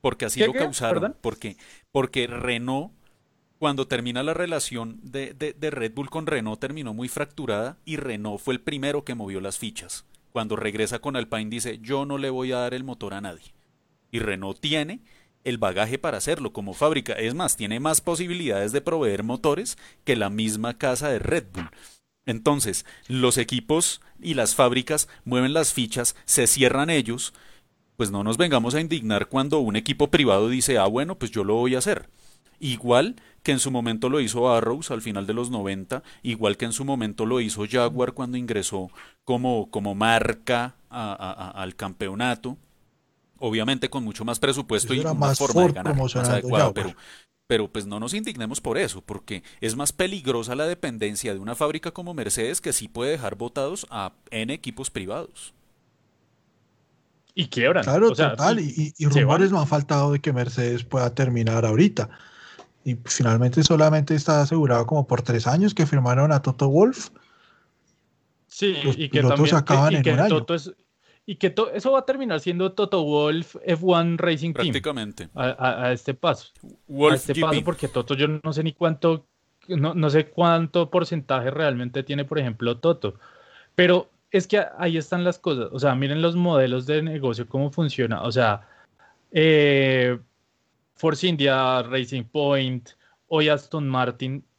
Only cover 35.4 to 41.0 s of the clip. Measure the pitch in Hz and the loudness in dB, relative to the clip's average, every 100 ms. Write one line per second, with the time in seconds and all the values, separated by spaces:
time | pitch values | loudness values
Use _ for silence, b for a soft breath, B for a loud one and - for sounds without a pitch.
35.4 | 120 123 98 98 92 127 B B 127 110 | -4 -4 -4 -6 -6 -8 B B -8 0
36.4 | 107 101 117 110 139 135 110 101 113 127 | 0 0 -4 -4 -4 -2 -4 -4 -2 0
37.4 | 113 107 104 123 120 127 123 120 123 123 | -2 -4 -2 0 0 0 -4 -4 -8 -6
38.4 | 123 107 92 98 92 B B B - 123 | -4 -4 -4 -6 -10 B B B -4 -2
39.4 | 127 120 101 107 101 98 110 113 107 110 | 0 -2 -2 -4 -4 0 4 4 2 -4
40.4 | - 123 120 - _ 123 | -2 -2 -2 -10 _ -10